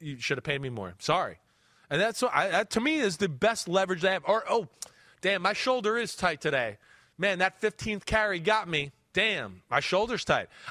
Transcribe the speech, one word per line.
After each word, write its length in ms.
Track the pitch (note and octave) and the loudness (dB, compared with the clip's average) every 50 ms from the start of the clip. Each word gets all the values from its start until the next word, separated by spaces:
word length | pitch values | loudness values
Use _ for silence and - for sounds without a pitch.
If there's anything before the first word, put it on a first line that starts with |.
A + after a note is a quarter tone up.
you 180 | D#3+ D3 C#3 B2 | -12 -12 -10 -6
should 180 | A#2 - C#3+ | -4 -4 -4
have 60 | B2+ - | -2 -2
paid 180 | D3+ C#3+ C#3 | -2 -4 -2
me 60 | C#3 C3 | -4 -6
more. 260 | A#2+ A2 G2 F2+ F2 - | -6 -6 -8 -8 -10 -6
Sorry." 380 | - - D3+ F#3 E3 A2 E2 - _ _ _ _ _ _ _ _ _ - | -2 0 0 0 0 -2 -6 -12 _ _ _ _ _ _ _ _ _ -4
And 120 | C#3+ D#3 | 0 0
that's 200 | G3 A3+ G#3+ - B3 | 0 0 0 0 0
what 100 | A#3+ - | 2 2
I, 140 | C#3+ E3+ G3 | 2 2 2
that 220 | E3+ F#3 A3 - | 2 0 0 0
to 100 | - A3+ | 0 0
me 140 | A#3 D4+ D#4+ | 2 2 2
is 220 | D#4 C4 G3 E3+ | 2 0 0 0
the 120 | - G3+ F3+ | 0 -2 -2
best 400 | D3 B2+ - A3 A3+ - - F3 | 0 2 2 2 2 0 -2 0
leverage 320 | E3+ F#3+ F#3+ F3+ F#3 E3 | 2 2 2 2 0 0
they 100 | E3 F#3+ | 2 0
have. 120 | F#3+ F3+ - | 0 0 0
Or, 160 | F3+ G3+ A3 - - | 2 0 2 2 0
"Oh, 180 | G3+ A#3 F#3+ - _ - - - - _ - - - _ | 0 0 -2 -4 _ -16 -18 -18 -18 _ -20 -20 -10 _
damn, 200 | - F#3 G3+ F#3 F3 | -2 0 0 2 2
my 100 | G3 G#3 | 0 0
shoulder 440 | - - C4 B3+ B3+ G3 G#3+ A3 | 0 0 0 0 2 2 0 0
is 180 | A#3+ A#3 F3+ - | 0 -2 -4 -4
tight 260 | - F#3+ F3+ D#3+ C#3 | 0 0 0 0 0
today. 380 | - D#3 C#3+ C3 A#2+ A2 G#2 - _ - - - _ _ _ | -2 0 0 0 0 -2 -4 -10 _ -20 -20 -20 _ _ _
Man, 220 | - F3 G3+ F#3+ F3 | -2 0 0 2 2
that 220 | F#3 F#3+ - - | 2 0 0 0
fifteenth 440 | - G#3+ - - - A3 G#3 G3 - | -2 -2 -2 -4 -6 -4 -4 -4 -2
carry 340 | - G#3+ A3 G#3+ G#3 F#3+ F3 | 0 0 2 2 2 -2 -2
got 280 | D#3+ G3 G#3+ A3 G3 | 0 2 2 2 0
me. 240 | F3 E3 D3+ C#3 C#3 - _ _ _ - | 0 -2 -2 -2 -4 -8 _ _ _ -2
Damn, 480 | F#3 G#3 A3 G3+ D#3+ A#2+ G2+ F#2 F2+ _ - | 0 0 0 0 -2 -6 -8 -12 -14 _ 0
my 80 | A#2+ C#3 | 0 0
shoulder's 460 | D3 - F3+ F#3 G#3+ A#3+ B3 F3 - | 2 2 2 2 2 2 -2 -2 0
tight. 240 | - D#3 B2 - - - - - - | 2 0 0 0 -4 -12 -20 -8 -2